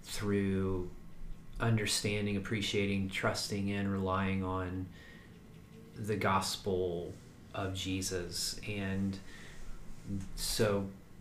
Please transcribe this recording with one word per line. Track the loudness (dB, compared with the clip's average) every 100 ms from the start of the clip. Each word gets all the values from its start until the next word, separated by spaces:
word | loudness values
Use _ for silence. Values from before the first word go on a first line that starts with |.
through | -4 -2 2 4 4 4 2 2 0 -6 -12 -8 -6 -6 -8 0
understanding, | 4 4 4 2 2 2 2 2
appreciating, | 0 0 2 4 4 4 0
trusting | 2 2 2 0 0 0
in, | 2 2
relying | 2 2 4 4 2
on | 2 0 -2 -2 -6 -8 -16 -16 -16 -18 -18 -18 -18 -18 -16 -8
the | -2 2
gospel | 4 4 4 0 0 2 2 0 -4 -8 -14 -18 -10
of | -4 -2
Jesus. | -2 0 0 0 -2 -2 -2 -2 -2 -4
And | -2 0 2 0 0 -8 -12 -12 -10 -6 -6 -6 -8 -4 -4 -4 -4
so | -2 2 4 4 0 -6 -16 -14